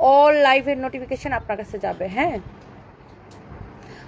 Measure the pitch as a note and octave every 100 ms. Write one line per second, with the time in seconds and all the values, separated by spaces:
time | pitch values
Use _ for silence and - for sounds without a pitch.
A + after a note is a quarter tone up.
0 | C4 C#4 D4 D4+ C#4 C4+ C4 C4+ C4 C4
1 | B3 C4 D4 A#3+ G#3+ G#3 G#3 G#3 F#3+ F3+
2 | F#3 G3+ E4 A#3 - - - - - -
3 | - - - - - - - - - -